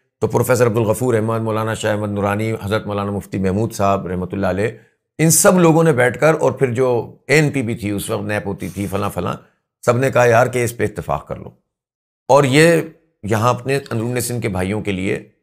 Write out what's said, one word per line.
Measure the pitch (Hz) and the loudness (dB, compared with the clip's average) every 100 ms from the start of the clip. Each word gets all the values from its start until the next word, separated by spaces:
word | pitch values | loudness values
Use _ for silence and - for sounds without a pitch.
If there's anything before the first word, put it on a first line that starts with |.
| _ - | _ -6
तो | - | -2
प्रोफेसर | 120 110 120 120 | 0 2 2 2
अब्दुल | 110 | 2
गफूर | 107 110 127 | 0 0 0
अहमद, | 113 110 113 | 0 0 -2
मौलाना | 110 107 110 | -2 -4 -4
शाह | 104 107 | -2 -2
अहमद | 104 104 | -2 -2
नूरानी, | 101 101 104 110 | -2 -2 -2 -2
हज़रत | 110 98 107 101 | -4 -2 -4 -2
मौलाना | 101 101 | -4 -4
मुफ्ती | 101 - 101 | -6 -6 -4
महमूद | 95 95 113 | 0 0 -2
साहब | - 98 98 90 | -2 0 0 -2
रहमतुल्लाह | 90 90 98 92 | -6 -6 -2 -2
अलैह, | 92 117 - _ _ _ - | -2 -4 -6 _ _ _ 0
इन | 160 | 2
सब | 160 202 | 4 4
लोगों | 185 165 160 | 6 6 4
ने | 165 | 4
बैठकर, | 123 123 - 151 | 2 0 2 0
और | 160 135 - | 2 0 0
फिर | 131 | -2
जो | 117 127 117 - - - | 0 0 0 -4 -12 0
एएनपी | 147 147 139 | 2 2 0
भी | 113 | -4
थी | 113 101 | -4 -4
उस | 101 - | -4 -4
वक्त, | 110 101 | -6 -4
नैप | 104 92 | -4 -4
होती | 95 92 | -8 -8
थी, | 98 98 | -6 -6
फलां | 98 101 | -4 -4
फलां, | 90 95 - _ _ _ _ - | -4 -6 -8 _ _ _ _ 0
सब | 117 | 0
ने | 131 | 2
कहा, | 123 123 | 2 4
"यार, | 113 123 | 4 2
कि | 123 | 0
इस | 117 | -4
पे | - | -2
इत्तेफाक | 104 - 76 73 - | -4 -4 -6 -6 -6
कर | - | -14
लो।" | - - _ _ _ _ _ _ - | -14 -20 _ _ _ _ _ _ 2
और | 139 139 | 4 6
ये | 143 165 165 - - _ _ | 6 6 4 0 -12 _ _
यहाँ | 98 107 120 | -4 0 2
अपने | 120 127 | 0 -2
अंदरून | 139 139 113 117 123 | -4 -4 -6 -4 -4
सिंध | 120 120 | -4 -4
के | 113 | -4
भाइयों | 92 92 107 | -2 -2 -4
के | 101 | -4
लिए, | 92 95 65 - _ | -4 -2 -4 -8 _